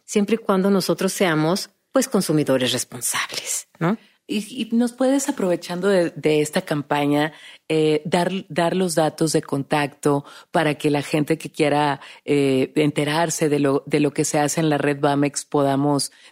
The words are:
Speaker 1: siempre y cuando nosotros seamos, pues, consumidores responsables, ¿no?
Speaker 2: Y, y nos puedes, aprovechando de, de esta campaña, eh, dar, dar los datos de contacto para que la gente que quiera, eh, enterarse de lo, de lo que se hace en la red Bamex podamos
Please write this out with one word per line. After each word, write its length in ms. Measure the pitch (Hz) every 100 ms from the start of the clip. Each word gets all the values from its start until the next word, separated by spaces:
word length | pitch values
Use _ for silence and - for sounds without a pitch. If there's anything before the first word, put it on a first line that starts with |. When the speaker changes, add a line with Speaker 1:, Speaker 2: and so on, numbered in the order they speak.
| -
Speaker 1:
siempre 300 | 214 202 226
y 20 |
cuando 320 | 220 190 196
nosotros 440 | 196 170 170 190
seamos, 560 | - 185 156 156 190 - _ _
pues, 160 | 269 262
consumidores 640 | 202 185 156 139 131 123
responsables, 960 | 120 - 127 - - - - - - - -
¿no? 180 | 165 226 _ _ -
Speaker 2:
Y, 120 | 208 202 262 226
y 60 | 233
nos 160 | 240
puedes, 360 | - 262 277 277
aprovechando 580 | 277 185 175 - 180 196
de, 220 | 190 170
de 320 | 156 151 151
esta 220 | 147 190
campaña, 680 | - 151 - 147 143 147 156 - - - -
eh, 320 | 160 156 151 160
dar, 260 | 180 175 190 -
dar 260 | 151 170 180
los 200 | 185 165
datos 380 | 156 - 160
de 100 | 156
contacto 840 | - 139 139 151 143 - 147 143 - - -
para 240 | 175 151 143
que 140 | 151
la 140 | 143
gente 340 | - 156 147 160
que 140 | 156
quiera, 500 | - 147 147 147 135 - - -
eh, 460 | 143 139 131 135 156
enterarse 760 | 147 151 147 156 170 - 156
de 100 | 143
lo, 240 | 143 139 -
de 140 | 147
lo 120 | 143
que 120 | - 151
se 140 | 151
hace 220 | 147 -
en 80 | 160
la 100 | 143
red 200 | 143 143
Bamex 460 | 147 139 143 - -
podamos 680 | 147 139 135 143 143 - - -